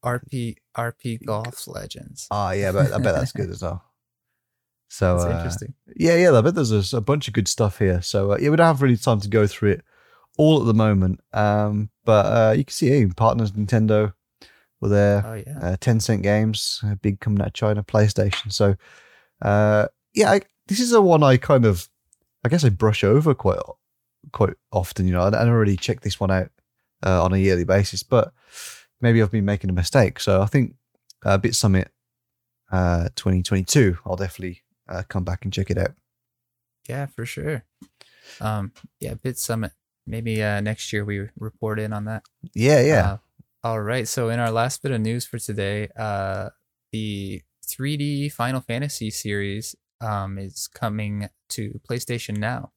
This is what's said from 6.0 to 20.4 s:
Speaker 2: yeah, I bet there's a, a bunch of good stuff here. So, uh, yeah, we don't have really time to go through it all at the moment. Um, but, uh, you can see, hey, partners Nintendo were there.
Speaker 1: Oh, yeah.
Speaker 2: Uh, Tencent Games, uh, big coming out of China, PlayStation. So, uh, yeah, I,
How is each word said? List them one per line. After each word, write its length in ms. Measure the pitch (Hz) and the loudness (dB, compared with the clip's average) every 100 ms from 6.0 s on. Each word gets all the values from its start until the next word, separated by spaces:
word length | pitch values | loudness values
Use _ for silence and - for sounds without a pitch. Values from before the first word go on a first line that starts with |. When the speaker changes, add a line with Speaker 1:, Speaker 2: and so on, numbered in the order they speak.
| 165 170 | 2 6
Speaker 2:
yeah, 220 | 180 127 | 6 6
I 40 | |
bet 140 | 120 175 | 4 2
there's 380 | 127 110 98 | 0 0 0
a, 40 | 123 | -2
a 40 | |
bunch 260 | 101 147 139 | -2 -2 -2
of 60 | |
good 140 | 107 98 | -2 -2
stuff 320 | - 107 - | 0 -2 2
here. 220 | 98 90 | 0 0
So, 320 | 87 107 98 | -2 -2 0
uh, 40 | 101 | 0
yeah, 120 | 143 | 2
we 40 | 156 | 4
don't 120 | 165 | 4
have 140 | 147 | 4
really 140 | 139 120 | 2 2
time 240 | - 110 | 2 0
to 60 | 101 | 0
go 200 | 110 104 | 2 2
through 240 | - 104 | 2 0
it 100 | 95 - _ _ _ _ - | 0 -4 _ _ _ _ 2
all 240 | 151 156 | 4 4
at 60 | 117 | 4
the 60 | |
moment. 480 | 110 110 101 92 92 _ | 4 4 4 2 -2 _
Um, 560 | 107 104 104 104 104 104 _ - | -2 0 2 0 -2 -6 _ 4
but, 200 | 110 98 | 4 6
uh, 260 | 113 110 | 4 4
you 120 | 110 | 2
can 80 | 139 | -2
see, 180 | - 139 | -2 2
hey, 160 | 139 104 | 4 2
partners 440 | 90 113 - 110 | 2 2 2 -2
Nintendo 640 | 98 104 117 110 107 107 - _ _ - _ _ _ | -2 0 2 4 2 2 -4 _ _ -20 _ _ _
were 100 | - | 0
there. 340 | 101 101 101 101 | 4 4 2 0
Speaker 1:
Oh, 80 | |
yeah. 260 | 110 98 147 | -8 -12 -8
Speaker 2:
Uh, 180 | 87 92 | -4 -2
Tencent 440 | - 113 - 107 | 0 0 2 0
Games, 600 | 95 104 110 107 - - 107 | 2 2 2 -2 -6 -6 -4
uh, 100 | 101 | -2
big 240 | 104 98 | -2 -2
coming 220 | - 104 | -2 -2
out 60 | 101 | -2
of 60 | |
China, 300 | - 107 104 | -2 -2 -2
PlayStation. 680 | 104 110 104 101 101 - - | 0 2 2 2 -2 -2 -6
So, 220 | - 101 95 _ - _ _ _ _ | 0 2 2 _ -20 _ _ _ _
uh, 460 | - 104 107 107 104 _ _ | 0 2 4 4 0 _ _
yeah, 180 | - 208 | 0 4
I, 100 | 202 | 2